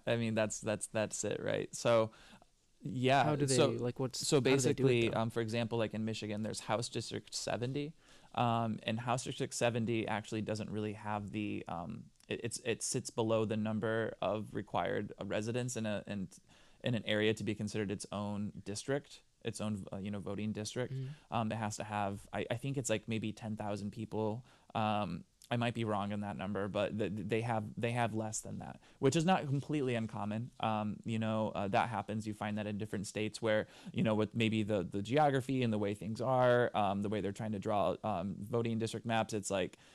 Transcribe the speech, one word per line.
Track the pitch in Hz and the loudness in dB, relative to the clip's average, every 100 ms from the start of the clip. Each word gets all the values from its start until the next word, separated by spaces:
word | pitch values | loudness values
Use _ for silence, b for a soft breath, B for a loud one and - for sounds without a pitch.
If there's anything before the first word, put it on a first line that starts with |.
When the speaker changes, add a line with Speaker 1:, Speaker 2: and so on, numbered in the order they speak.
| - | 0
Speaker 1:
I | 117 | 2
mean, | 113 110 | 2 2
that's, | 107 - | 0 0
that's, | 110 104 - | -2 -2 -2
that's | 113 107 - | -2 -2 -2
it, | 107 - | -2 -2
right? | 104 107 98 - | 0 -2 -2 0
So, | 123 117 110 B B B _ _ _ _ | 4 6 4 B B B _ _ _ _
yeah, | - 131 127 135 | -6 0 4 6
Speaker 2:
How | 131 143 | 6 4
do | 139 | 4
they, | 127 | 6
Speaker 1:
so, | 120 | 6
Speaker 2:
like, | 117 120 - | 4 -2 -2
what's, | 131 - - | -4 -2 2
Speaker 1:
so | 151 | 4
Speaker 2:
how | |
do | |
they | 127 | 6
do | |
it, | 139 | 6
Speaker 1:
basically, | 123 - 131 120 113 | 4 4 4 6 4
Speaker 2:
though? | 104 | 2
Speaker 1:
um, | 113 | 0
for | 117 | 0
example, | 113 117 113 117 | 0 0 0 0
like, | 107 107 | 0 0
in | 110 | -2
Michigan, | 110 107 104 | -2 -4 -2
there's | 107 104 | -4 -4
House | - 110 117 | -2 0 0
District | 120 - 113 - | -4 -4 -6 -6
seventy, | - - 104 120 143 147 - B B B - | -6 -2 -2 -2 -4 -6 -10 B B B 0
um, | 120 117 117 107 | 2 2 0 -2
and | - 110 | -2 -2
House | 120 120 | 0 -2
District | 147 135 127 | -2 -4 -4
seventy | - 120 117 110 117 107 | 0 0 2 0 0 0
actually | 107 - 110 | -4 -4 -4
doesn't | 104 107 107 | -2 -4 -4
really | 104 107 | -4 -4
have | 104 104 104 101 | -4 -4 -4 -4
the, | 104 104 101 - | -4 -4 -4 -6
um, | 85 87 - - _ - | -8 -8 -10 -14 _ -8
it, | 104 | -6
it's, | 113 - | -6 -4
it | 120 104 | -4 -2
sits | - 131 - | -2 -4 -2
below | - 113 113 110 | 0 2 4 2
the | 110 | 0
number | 107 110 113 110 110 - | 0 0 0 0 0 -2
of | 92 107 110 | 0 0 -2
required, | 110 101 104 90 104 104 - | -6 -2 0 0 0 -4 -6
uh, | 98 | -4
residents | 98 107 120 123 117 | -2 0 -2 -2 -2
in | 110 | -2
a, | 101 - | -4 -4
in, | 101 92 - - b b b | -6 -6 -10 -20 b b b
in | - | -2
an | 117 101 | 0 2
area | 107 107 | 4 4
to | 110 | 2
be | 107 104 | 0 -2
considered | 104 107 101 | -2 -2 -2
its | 101 - | -4 -6
own | 98 104 104 104 - | -6 -4 -4 -6 -8
district, | - 104 - 139 - - _ _ | -8 -6 -2 -4 -4 -18 _ _
its | - 110 | -8 -4
own, | 104 104 92 | -4 -4 -6
uh, | 101 | -8
you | 101 | -6
know, | 101 | -6
voting | 90 101 107 | -6 -4 -4
district. | 104 107 120 123 | -4 -4 -4 -4
Speaker 2:
Mm-hmm. | 135 131 151 - 117 | -4 -8 -10 -4 -2
Speaker 1:
Um, | 110 | 0
it | 110 | -2
has | 107 110 | -2 -4
to | |
have, | 110 104 101 104 - | -4 -2 -2 -4 -6
I, | 101 - | -4 -4
I | 120 | -4
think | 139 139 | -4 -2
it's, | 117 | 0
like, | 110 - | -2 -2
maybe | 113 110 | -4 -2
ten | 104 113 107 | -6 -6 -6
thousand | 107 104 101 | -4 -4 -4
people. | 101 110 107 107 110 - B B - | -6 -6 -2 -2 -2 -8 B B -2
Um, | 107 104 98 87 - _ - | 0 0 -2 -6 -10 _ -4
I | 120 | 0
might | 120 | 0
be | 117 113 | 0 0
wrong | 104 101 | 0 0
on | 104 | -2
that | 101 95 | -4 -4
number, | 95 101 101 | -4 -2 0
but | 101 101 104 | 0 0 2
th-, | 104 107 | -2 -2
th-, | 101 | -2
they | 113 | 0
have, | 117 110 107 - | 0 -2 -4 -4
they | 117 | -2
have | 120 117 | 2 0
less | 110 110 110 | 0 -4 -6
than | 104 101 | -8 -10
that, | - - B B | -10 -14 B B
which | 135 156 | 4 4
is | |
not | 160 185 147 | 4 4 2
completely | 139 - 151 131 117 | -2 0 0 2 0
uncommon. | 110 107 104 107 123 - | -2 -4 -4 -4 -6 -2
Um, | 110 107 107 - - | 0 2 0 -4 -2
you | 113 | 0
know, | 110 110 110 - | 0 0 0 -2
uh, | 101 | 2
that | 113 104 | 4 4
happens. | 110 104 107 107 | 0 -2 -4 -4
You | |
find | 104 104 104 | -4 -4 -2
that | 104 | -2
in | 104 | -4
different | 107 107 98 | -4 -6 -4
states | - 110 - | -2 -4 0
where, | 113 107 - B B | 2 2 2 B B
you | - | 0
know, | 110 | 2
with | 107 107 117 | 4 2 2
maybe | 113 110 | 2 2
the, | 104 104 87 | 2 0 0
the | 101 | -4
geography | 104 139 151 135 120 131 | 0 4 4 4 2 0
and | 120 | 2
the | 107 | 2
way | 101 | 0
things | 104 95 110 | -2 -4 -2
are, | 120 131 127 123 120 - | 2 6 8 8 6 4
um, | 101 101 | 2 2
the | 104 | 0
way | 104 | 0
they're | 95 | -2
trying | 101 113 | -2 -4
to | 104 | -2
draw, | 104 104 87 - | 0 2 2 2
um, | 107 95 98 - | -2 -2 -2 -6
voting | 107 117 117 113 | -2 0 0 0
district | 113 113 117 | -2 -4 0
maps, | 113 110 | 2 2
it's | 110 95 | -2 0
like, | 98 90 - B | 0 0 -4 B